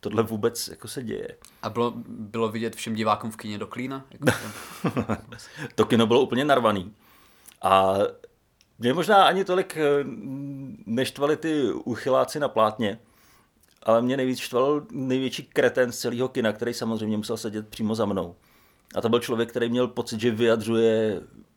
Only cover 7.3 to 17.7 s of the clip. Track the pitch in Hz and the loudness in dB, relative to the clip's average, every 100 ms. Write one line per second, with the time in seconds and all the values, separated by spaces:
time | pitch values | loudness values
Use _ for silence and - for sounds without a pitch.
7.3 | _ - _ 92 95 95 98 104 - - | _ -20 _ 4 6 6 4 0 -2 -20
8.3 | _ _ _ _ _ 117 147 175 202 165 | _ _ _ _ _ 0 0 4 6 6
9.3 | 180 190 180 175 156 151 143 135 - 143 | 4 0 0 -2 0 2 2 0 -8 -10
10.3 | 135 139 139 135 - - 113 127 - 143 | -10 -10 -10 -12 -14 -4 -2 -2 -2 0
11.3 | 151 160 151 123 - - 110 - 131 127 | 0 0 0 0 -2 -4 -4 2 2 2
12.3 | 151 139 - 110 107 110 107 _ _ _ | -2 -2 2 2 2 -4 -4 _ _ _
13.3 | _ _ _ _ _ - 113 123 135 131 | _ _ _ _ _ 2 4 4 0 -2
14.3 | 127 - 120 135 147 - - 131 131 131 | -4 -2 0 2 0 -4 -8 -2 0 -2
15.3 | - 143 - 127 - 123 117 123 120 127 | -6 -6 0 2 2 -2 0 -4 -2 -2
16.3 | 131 110 107 120 117 113 113 107 107 107 | 0 -2 0 -4 -4 -4 -2 -2 -2 -2
17.3 | 113 113 107 107 | -6 -4 -6 -10